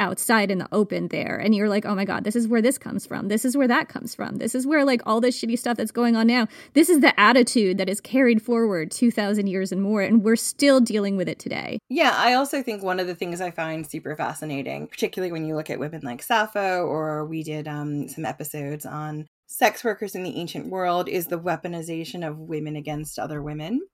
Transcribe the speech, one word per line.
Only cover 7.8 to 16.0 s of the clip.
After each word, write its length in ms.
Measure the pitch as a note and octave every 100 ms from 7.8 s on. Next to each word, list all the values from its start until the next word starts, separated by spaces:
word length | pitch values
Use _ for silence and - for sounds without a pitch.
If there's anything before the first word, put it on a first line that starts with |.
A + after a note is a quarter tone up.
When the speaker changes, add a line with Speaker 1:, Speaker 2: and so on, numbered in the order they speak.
| F#3
Speaker 1:
is 100 | G3+
carried 420 | - C4 B3+ A3
forward 480 | A#3+ A#3 A3+ F3+ D#3
two 200 | - A#3+
thousand 380 | A3 G3+ G#3 G3
years 220 | F#3+ G3
and 120 | F#3
more, 180 | G3 G#3+
and 240 | G3 A3+
we're 100 | G3+
still 460 | A3+ - - C#4+ C4
dealing 360 | A#3 G#3 G3+ G3
with 120 | E3+
it 100 | -
today." 400 | - - C#2 A3 -
Speaker 2:
Yeah, 260 | C#4+ C#4+ F3+
I 180 | A3+
also 280 | B3+ C4+ C#4+
think 200 | B3 G#3
one 160 | F#3+ F#3
of 80 | F3+
the 80 |
things 260 | F3 F3+ E3+
I 100 | F3+
find 360 | E3+ D#3+ D#3+ D#3
super 300 | D#3+ - D3+
fascinating, 720 | B2+ D3 D#3 C#3 C3 C#3+ -
particularly 420 | - G3+ - F#3
when 160 | E3 D#3
you 80 |
look 160 | D#3 D#3
at 80 | -
women 220 | D3 D#3+